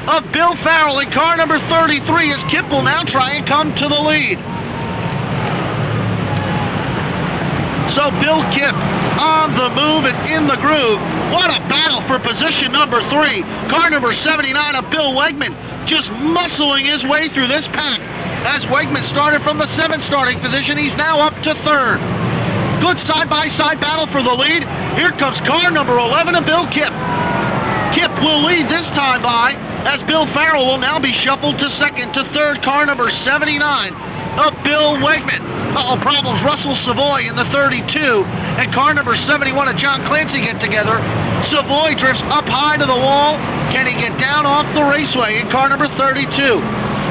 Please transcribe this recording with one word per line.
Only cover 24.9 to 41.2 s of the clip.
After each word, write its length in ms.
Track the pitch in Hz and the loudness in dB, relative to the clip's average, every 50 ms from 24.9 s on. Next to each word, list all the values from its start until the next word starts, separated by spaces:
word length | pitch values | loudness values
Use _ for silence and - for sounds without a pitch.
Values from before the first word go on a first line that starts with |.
| - | -2
Here 140 | 262 330 370 | 0 0 0
comes 280 | - - 277 262 226 160 | 0 0 -2 -2 -2 -2
car 280 | 156 226 285 339 349 359 | -2 0 0 2 2 2
number 260 | 330 302 269 240 247 | 2 2 2 2 2
eleven 380 | 240 240 233 269 320 339 349 349 | 2 2 2 2 2 2 2 0
of 100 | 339 285 | 0 2
Bill 200 | 311 311 349 330 | 2 2 0 0
Kipp. 260 | - - 302 294 240 - - 240 240 - - 247 247 - - - - - - - - - - - - - | 0 -2 -2 -2 -2 -4 -4 -4 -4 -2 -2 -2 -2 -2 -2 -2 -2 -2 -2 -2 -2 -2 -2 -2 -2 0
Kipp 180 | 320 339 - - - | 0 0 -2 -2 0
will 220 | 277 311 311 294 | 0 0 2 2
lead 260 | 294 330 359 330 269 | 2 2 2 2 0
this 220 | 208 311 349 330 - | 0 -2 -2 -2 -2
time 320 | - 285 277 262 247 240 | -2 0 0 0 0 0
by, 320 | 233 247 240 233 247 262 277 - - - - - - | 0 0 2 2 2 2 0 -4 -8 -8 -8 -4 -4
as 180 | 247 285 269 - | -2 -2 -2 -2
Bill 220 | - 311 320 302 | 0 2 2 2
Farrell 400 | - - 285 311 320 311 285 254 | 0 0 0 2 2 2 2 2
will 140 | 254 269 262 | 2 0 0
now 200 | 254 277 311 320 | 0 0 0 0
be 140 | 262 262 233 | 0 0 0
shuffled 460 | - - 262 269 269 294 294 - - | 0 0 0 0 0 0 -2 0 0
to 100 | 285 269 | -2 -2
second. 440 | - - 294 - - 247 247 226 - | 0 0 -2 -2 -2 -2 -6 -4 -4
To 100 | 277 262 | -4 -4
third, 360 | 180 - 294 302 294 285 - | -2 -2 0 0 0 0 -2
car 240 | - 262 277 294 294 | -2 0 2 2 2
number 240 | 285 277 247 240 233 | 2 2 0 0 0
seventy-nine 840 | - - - 262 277 302 302 302 294 285 302 294 277 240 202 185 156 - - - - - - - - 175 | -2 -2 0 0 0 2 2 0 0 0 0 0 0 0 -2 -4 -6 -8 -10 -10 -8 -8 -8 -4 0 2
of 120 | 202 202 - - - | 2 2 2 0 -2
Bill 340 | 285 294 302 302 294 302 | 0 2 2 2 2 2
Wegman. 420 | 269 269 294 311 302 277 - 320 311 - - - - - - - | 2 2 2 2 0 0 -4 -4 -4 -6 -6 -6 -4 -4 -2 -2
Uh-oh, 200 | 285 254 254 254 - | -2 0 0 0 0
problems. 400 | - 277 285 285 269 254 226 180 | 2 0 0 0 0 0 0 0
Russell 320 | 208 285 302 - - 285 262 | 2 0 0 0 -2 -2 -4
Savoy 560 | - - 247 226 240 277 285 277 262 233 226 | -2 -2 -2 0 0 2 2 2 0 0 -2
in 60 | - | -2
the 100 | 233 233 | -2 -2
thirty-two, 800 | - 262 285 277 277 254 240 196 - 269 311 302 262 226 202 180 - - - - - - | 0 2 2 2 2 2 -2 -2 -2 -2 0 2 2 2 2 2 0 -2 -6 -4 -4 -2
and 160 | - 254 - - | -2 -2 -2 0
car 200 | 247 269 302 294 | 2 2 2 2
number 220 | 285 262 240 285 | 2 2 0 0
seventy-one 520 | - - - 302 285 277 262 262 277 277 | 0 0 0 0 0 0 0 0 0 0
of 80 | 262 202 | 0 0
John 280 | - 277 277 269 262 - | 0 0 0 0 0 0
Clancy 360 | - 294 311 311 302 277 262 | 0 0 0 0 0 -2 -2
get 180 | 220 226 226 - | -2 -2 -2 -2
together. 380 | 226 208 214 214 208 214 226 226 - - - - | -4 -2 0 0 2 2 0 0 0 -2 -2 -2